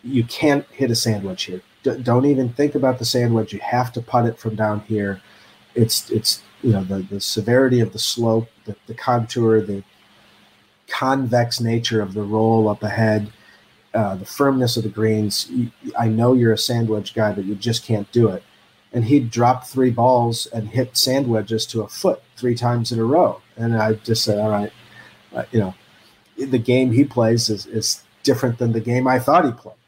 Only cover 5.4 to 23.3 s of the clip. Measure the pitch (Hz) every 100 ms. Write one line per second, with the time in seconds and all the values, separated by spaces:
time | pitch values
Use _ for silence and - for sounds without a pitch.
5.4 | - _ _ - 113 - - 143 - -
6.4 | - _ 120 101 92 95 92 98 - -
7.4 | 101 123 131 123 107 113 - - 117 113
8.4 | 113 _ - 101 - 117 - 120 113 123
9.4 | 113 110 101 98 - _ _ _ _ _
10.4 | _ _ _ _ _ - 131 135 123 120
11.4 | 120 - 117 113 117 113 98 98 101 110
12.4 | 113 113 107 101 104 - 110 107 104 -
13.4 | _ _ _ _ _ 113 101 95 98 -
14.4 | 139 135 123 120 107 101 110 107 107 -
15.4 | - 127 117 _ - - 113 110 120 127
16.4 | 117 107 - 120 113 107 98 - 107 101
17.4 | 95 104 117 117 - 107 104 120 113 90
18.4 | _ _ _ _ _ 123 117 143 120 117
19.4 | 120 127 - 131 127 117 123 123 120 113
20.4 | - 117 110 123 131 - 135 131 131 110
21.4 | 101 110 - 113 104 - 190 - _ -
22.4 | 123 120 120 120 117 117 113 143 117